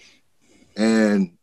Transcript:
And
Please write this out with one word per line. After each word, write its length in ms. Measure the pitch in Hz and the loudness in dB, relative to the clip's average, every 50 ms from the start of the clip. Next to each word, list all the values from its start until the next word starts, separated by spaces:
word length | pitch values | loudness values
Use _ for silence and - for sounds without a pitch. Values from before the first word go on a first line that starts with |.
| - - _ _ _ _ _ _ _ _ _ _ _ _ - - | -10 -14 _ _ _ _ _ _ _ _ _ _ _ _ -6 -2
And 540 | 107 113 113 110 110 104 104 101 95 87 - _ | -2 0 2 2 2 2 2 0 -2 -4 -6 _